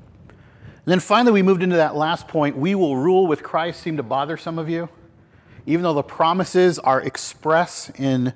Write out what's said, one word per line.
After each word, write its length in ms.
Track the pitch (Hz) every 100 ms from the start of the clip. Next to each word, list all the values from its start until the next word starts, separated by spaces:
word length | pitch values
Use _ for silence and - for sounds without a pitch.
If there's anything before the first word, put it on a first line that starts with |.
| - - - - - - - -
And 80 | -
then 80 | 180
finally, 320 | - 208 240
we 120 | 202
moved 180 | 185 185
into 140 | 185 175
that 200 | 151 139
last 320 | 156 165 -
point, 300 | 165 147 135
"We 160 | 160
will 240 | 196 170 135
rule 300 | 151 185 185
with 160 | 147
Christ," 400 | - 160 170 165
seemed 140 | 180 156
to 60 |
bother 320 | 117 135 147 160
some 220 | - 165
of 100 | 156
you. 220 | 170 165 - - _ _ _ _ - -
Even 160 | 160
though 100 | 175
the 80 | 143
promises 760 | 139 - 160 180 180 180 180 170
are 200 | - 131
express 920 | - - - - 156 165 175 - - -
in 340 | 139 131 123